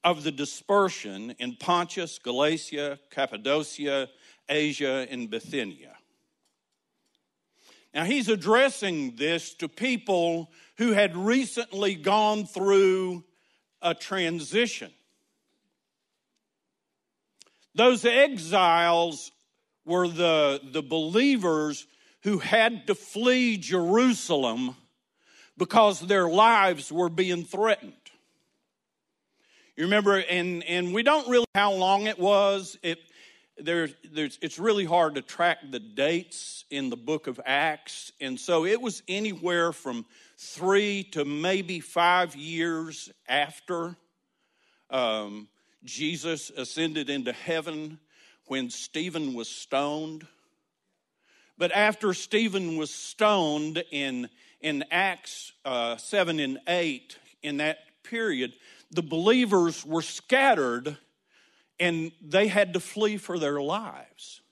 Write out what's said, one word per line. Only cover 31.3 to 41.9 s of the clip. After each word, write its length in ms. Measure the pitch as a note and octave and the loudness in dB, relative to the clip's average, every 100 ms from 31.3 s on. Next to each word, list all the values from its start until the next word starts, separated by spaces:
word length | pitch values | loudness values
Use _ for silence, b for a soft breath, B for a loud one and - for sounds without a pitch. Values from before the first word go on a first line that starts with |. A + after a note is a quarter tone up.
| B3 A#3 | 2 2
know 60 | G3 | 2
how 120 | G3+ | 2
long 340 | G3 F#3 G3 G#3+ | 2 2 2 0
it 100 | G3 | 0
was. 580 | F#3 G3+ G3+ G3 F3+ - | 4 4 4 0 -6 -8
It, 160 | F3 E3 _ b b b b - | -6 -6 _ b b b b -10
there, 320 | D3+ E3+ D#3 - | -2 -2 -2 -8
there's, 320 | - D3+ D3 - | -12 -6 -6 -4
it's 160 | - - | -10 -2
really 260 | G#3+ G3+ | 0 0
hard 300 | F3 F3 D#3+ | 2 2 2
to 80 | D3 | 0
track 360 | B2+ - E3+ D#3+ C#3 | -10 0 0 0 -6
the 80 | B2+ | -12
dates 840 | G#2+ G#2+ C#3+ E3+ E3+ - - - - | -10 -2 0 0 -6 -16 -16 -16 -10
in 220 | C#3+ C3+ | -6 -6
the 60 | A#2+ | -6
book 320 | A#2+ D#3 D3 | -6 -6 -6
of 120 | B2 | -8
Acts. 640 | C3+ C#3 D#3 D3+ - - - _ | 0 2 2 -2 -12 -16 -16 _
And 200 | C3+ B2+ | -8 -8
so 260 | - E3+ E3+ | 0 0 2
it 140 | A3+ | 0
was 240 | A#3+ - - | -2 -8 -8
anywhere 640 | G3 G#3+ F3 F3 F3 E3+ | -4 -4 -4 -2 0 0
from 320 | D#3 C3+ A#2 A2+ b b b | -2 -8 -8 -10 b b b
three 680 | - - F3+ G3 G#3 G3+ F#3+ | -18 -6 2 2 2 -2 -6
to 120 | E3 | -4
maybe 540 | D3 D3 F3 G3 F3+ F3+ | -4 -2 -2 -2 -2 -10
five 560 | - | -4